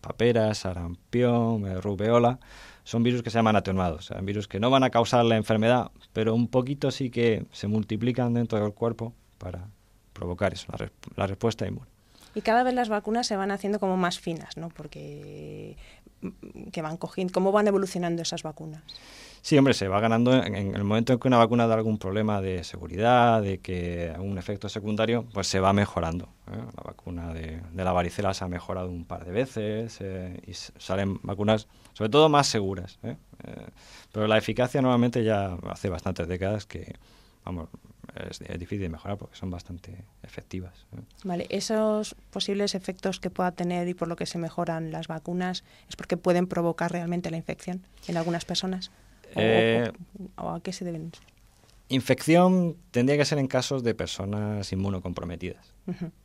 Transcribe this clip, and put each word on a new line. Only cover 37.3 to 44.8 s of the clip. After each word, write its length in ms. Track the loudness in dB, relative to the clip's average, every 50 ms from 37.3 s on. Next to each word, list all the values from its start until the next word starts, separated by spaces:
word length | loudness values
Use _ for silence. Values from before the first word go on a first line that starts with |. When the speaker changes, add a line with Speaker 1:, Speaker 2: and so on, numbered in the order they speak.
| _ _ _
Speaker 1:
vamos, 240 | -8 -8 -8 -8 -12 -16 -20 _ -20 -20 _ -20 -16 -14
es, 260 | -12 -12 -12 -12 -14
es 180 | -12 -10 -10 -10
difícil 220 | -8 -8 -6 -6
de 60 | -6 -6
mejorar 300 | -8 -8 -8 -8 -8 -8
porque 180 | -10 -18 -14
son 140 | -10 -8 -8
bastante 540 | -8 -10 -12 -14 -16 -14 -14 -16 -18 -18 -18 -20 _ _
efectivas, 640 | -20 -16 -16 -18 -14 _ -10 -10 -10 -12 -18 -20 -20 _ -18
¿eh? 40 | -18 -18 _ _ -14 -8
Speaker 2:
Vale, 220 | -6 -6 -6 -6 -6
esos 640 | -6 -6 -4 -2 -2 0 2 2 0 -2 -4 -6 -12 -18 -20 -12
posibles 440 | -6 -6 -4 -2 0 0 0 -2 -2
efectos 460 | -4 -6 -6 -10 -4 -4 -4 -4 -4
que 100 | -8 -6
pueda 220 | -2 0 0 0
tener 360 | 0 -2 -2 -2 0 0 -2 -2
y 60 | -2
por 140 | -4 -4 -6
lo 80 | -4
que 100 | -6 -6
se 120 | -6 -4 -4
mejoran 520 | -6 -4 -2 -4 -2 -2 -2 -4